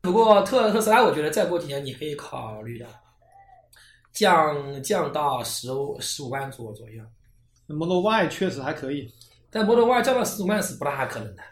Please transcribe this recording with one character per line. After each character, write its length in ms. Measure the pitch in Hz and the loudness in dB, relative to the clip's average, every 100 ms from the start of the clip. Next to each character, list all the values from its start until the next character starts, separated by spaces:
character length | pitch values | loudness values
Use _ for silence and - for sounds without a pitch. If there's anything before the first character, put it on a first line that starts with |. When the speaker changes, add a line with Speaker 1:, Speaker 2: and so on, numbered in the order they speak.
Speaker 1:
不 100 | 180 | 2
过 300 | 202 220 202 | 4 8 8
特-， 280 | 196 254 214 | 6 2 4
特 80 | 214 | 2
斯 100 | 214 | 6
拉， 120 | 226 | 6
我 120 | 214 | 6
觉 80 | 143 | 4
得 80 | 151 | 0
再 160 | 208 180 | 0 0
过 120 | 175 | -2
几 80 | 147 | -4
年 160 | 139 | -8
你 80 | 139 | -8
可 120 | 123 | -10
以 100 | 151 143 | -8 -10
考 440 | - 131 113 107 | -10 -12 -10 -12
虑 180 | 113 117 | -12 -12
的， 80 | 117 - _ _ _ - _ - _ - - _ _ | -14 -20 _ _ _ -20 _ -20 _ -20 -20 _ _
降， 720 | - 196 170 151 147 139 139 | 0 4 4 2 -2 -8 -10
降 280 | 131 190 147 | -4 -2 -2
到 320 | 151 147 127 | -2 -2 -2
十 280 | 117 - 123 | -4 -8 -6
五， 240 | 135 143 - | -6 -6 -8
十 220 | - - | -8 -8
五 60 | 135 | -8
万 220 | 135 135 | -8 -8
左 160 | 120 113 | -12 -16
右， 60 | |
左 180 | 107 113 | -16 -18
右。 120 | 113 113 _ _ _ _ _ - | -20 -20 _ _ _ _ _ -10
Speaker 2:
Model 320 | 151 165 180 | -6 0 2
Y 260 | 202 220 165 | 2 2 0
确 220 | - 185 | 0 -4
实 100 | 135 | -2
还 120 | 135 | -6
可 180 | - 131 | -6 -6
以。 180 | 143 113 _ _ _ _ | -8 -10 _ _ _ _
Speaker 1:
但 160 | 214 | -2
Model 200 | 208 240 | 4 6
Y 180 | 233 247 | 6 4
降 120 | 269 | 2
到 100 | 254 | 0
十 180 | 208 - | 0 -2
五 40 | 185 | -2
万 160 | 208 | 0
是 120 | - | -2
不 100 | - | -4
大 220 | 143 139 120 | -6 -4 -6
可 140 | 113 | -6
能 160 | 101 92 | -12 -16
的 60 | - | -20